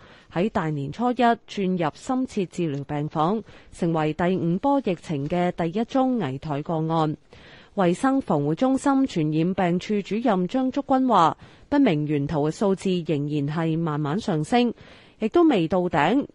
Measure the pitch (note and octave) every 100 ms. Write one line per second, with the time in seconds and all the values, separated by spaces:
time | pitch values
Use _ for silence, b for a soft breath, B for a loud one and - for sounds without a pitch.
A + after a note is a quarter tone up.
0 | B B B E3 A3 G#3 D#3+ D3 C#3 D3
1 | B3 B3 A#3 A#3 - - F#3 F3+ D3+ -
2 | - C4 C4 G#3 E3+ - E3 C#3 C#3 D3
3 | D3+ D#3 D#3+ A3 B B B - E3+ E3
4 | D#3 D3+ F3 F#3+ E3+ F3+ C#4 C#4 G#3+ E3
5 | - D3 D3 F3+ F3+ - E3+ G3+ A#3 C4+
6 | C4 A#3+ C#3 C3+ D#3+ C#3+ D#3 D#3+ D#3+ E3
7 | D#3 - B B B B B G3+ F3+ F3+
8 | C4+ C4+ - D#3 C#3+ E3 C4 C4+ C#4 C4+
9 | C4+ F3 D3+ D#3 F3 G3 F3 F3 - G#3
10 | - G#3 A#3+ F#3+ F3+ C4 C4 C#4+ - C4
11 | C4 G3 D#3 B B B - C#4+ B3+ D3
12 | D3+ D3 C#3+ D#3+ D3+ - G3+ F#3+ G3 F3+
13 | D#3+ D3 D3 D3 C#3+ D#3+ D#3+ D#3+ E3 D3
14 | C#3+ D3+ - D#3 D#3 A#3+ A#3+ B B B
15 | B B A3 F4 D#4+ G#3+ D#3+ F#3 F3 D#3
16 | D3+ C4+ -